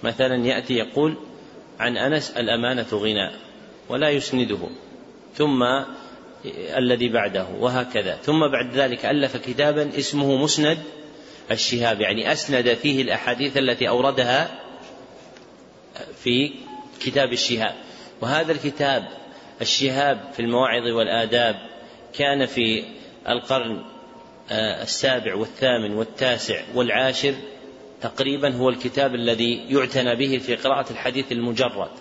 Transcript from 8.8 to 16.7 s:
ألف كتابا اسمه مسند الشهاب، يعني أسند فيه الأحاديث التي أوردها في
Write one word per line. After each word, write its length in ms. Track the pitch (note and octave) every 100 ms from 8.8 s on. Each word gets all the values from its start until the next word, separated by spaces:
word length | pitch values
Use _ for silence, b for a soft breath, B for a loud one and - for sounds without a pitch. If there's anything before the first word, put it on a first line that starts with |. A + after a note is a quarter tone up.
| C3+ A#2+ A2
ألف 320 | D3 C3+ B2
كتابا 600 | C3 A#2+ D3 D3 D3 C#3
اسمه 380 | C3+ D3 C#3 C3+
مسند 400 | D3 D3+ D3+ E3 - - - - B B -
الشهاب، 500 | A2+ - A#2+ A#2 G#2+
يعني 300 | G2+ G#2+ G#2+
أسند 420 | D#3 - C3+ B2
فيه 280 | A#2 D3 C3+
الأحاديث 560 | B2 A2 - B2 C#3 C3+
التي 320 | C3 A#2 A#2
أوردها 680 | A#2+ C3 C3 B2 C3 E3 - - - - - - - - - - - - - - - - -
في 280 | B2+ B2 C#3+ - -